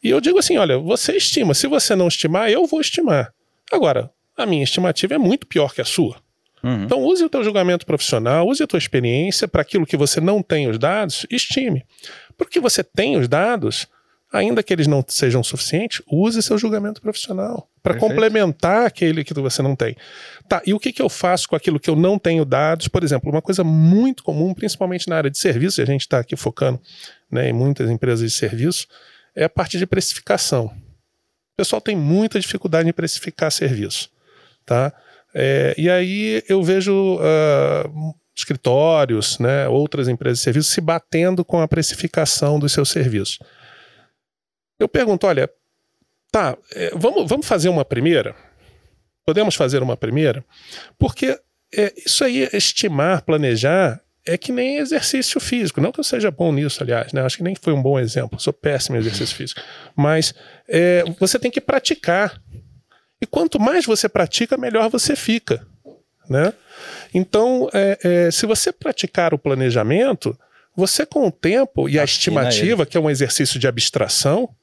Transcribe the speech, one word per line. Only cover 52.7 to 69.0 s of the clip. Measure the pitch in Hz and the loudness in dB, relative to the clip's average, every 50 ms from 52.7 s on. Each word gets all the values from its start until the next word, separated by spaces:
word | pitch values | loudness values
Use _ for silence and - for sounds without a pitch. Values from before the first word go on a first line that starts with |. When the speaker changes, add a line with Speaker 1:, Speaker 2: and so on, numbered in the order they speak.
| - - - 202 156 139 147 175 190 165 - | -2 0 -2 0 0 2 2 2 0 0 0
Speaker 1:
planejar, | - 156 151 147 131 117 110 113 139 165 190 190 143 113 - _ _ _ _ _ | 0 0 2 2 0 0 2 2 2 2 2 2 0 0 -4 _ _ _ _ _
é | - 170 | -4 -4
que | 180 - - | -4 -4 -6
nem | 254 247 247 262 277 | -4 -2 -2 -2 -2
exercício | 294 294 262 311 285 - - - 269 247 - - 285 | -4 -4 -2 -2 -2 -2 -2 -2 -2 -2 -2 -2 -4
físico. | - - 254 247 214 160 - - | -2 -2 -2 -2 -2 -2 0 0
Não | 139 208 | -2 0
que | - - | -2 -4
eu | 294 | -4
seja | - - 240 214 202 | -2 -2 0 0 -2
bom | 147 - 175 165 | 0 0 0 0
nisso, | 151 139 147 143 - - | 2 0 0 -2 -4 -4
aliás, | 143 120 120 117 117 - - | -4 -2 -2 -2 -2 -2 -4
né? | 139 | -2
Acho | 131 131 - | -2 -2 -4
que | - 175 | -4 -6
nem | - 190 | -6 -6
foi | - - - 156 | -4 -2 0 0
um | 139 | 2
bom | 127 131 143 135 | 2 2 2 2
exemplo. | 123 110 - 139 123 120 - - | 0 -2 -2 -4 -4 -4 -8 -6
Sou | - - 147 | -4 -4 -4
péssimo | _ - 147 143 127 - - 127 | _ -2 -2 -2 -2 -4 -2 -2
em | 117 | -2
exercício | 110 113 110 - 123 117 - | -2 -2 -4 -4 -6 -6 -6
físico. | - 135 127 - - - - - - - - _ | -10 -10 -12 -12 -14 -16 -18 -20 -20 -20 -8 _
Mas, | - 143 147 156 160 160 - - - - - - - _ | 0 2 2 2 2 0 -2 -4 -8 -20 -20 -20 -20 _
é, | - - 165 175 175 180 175 170 165 165 - | -2 2 2 4 4 4 2 2 0 -2 -2
você | 190 185 - | 0 0 0
tem | 247 - 247 | 0 -2 -2
que | - 285 | -4 -2
praticar. | - - - 269 - - 320 - - - 175 190 208 190 - - _ - - - - - - - _ _ _ _ _ _ _ _ | -2 0 0 0 0 -2 -4 -2 -2 -2 0 0 0 -2 -4 -10 _ -20 -20 -20 -20 -20 -20 -20 _ _ _ _ _ _ _ _
E | - | -10
quanto | - - 294 339 330 - 285 | -4 -2 -2 -2 0 0 2
mais | 208 247 311 359 302 | 2 2 2 2 2
você | - 220 208 - | 2 0 0 0
pratica, | 202 - 214 180 160 - - 233 - - | 0 0 0 0 0 0 -2 -2 0 -2
melhor | - 254 247 220 220 226 226 | -2 -2 -2 0 2 0 2
você | 226 240 - - 294 | 0 0 0 0 -2
fica, | - - - 220 233 _ - - 113 - _ _ _ _ - - _ _ _ _ _ _ - | -2 0 -2 -2 -2 _ -2 -4 -4 -4 _ _ _ _ -20 -20 _ _ _ _ _ _ -2
né? | 135 135 156 196 220 _ _ _ - - - - - - - - - | 0 0 0 0 -2 _ _ _ -20 -20 -18 -18 -16 -18 -18 -4 -2
Então, | 185 185 - - 208 226 247 254 254 254 - - | -2 -2 2 2 2 2 4 2 0 0 0 0
é, | 202 196 196 196 - - 175 175 175 175 | 0 2 2 0 0 2 2 4 4 4
é, | 170 | 2
se | 165 - - | 2 0 0
você | 214 220 - - - | 0 0 0 0 -2
praticar | - _ - - - - | -4 _ -6 -6 -4 -4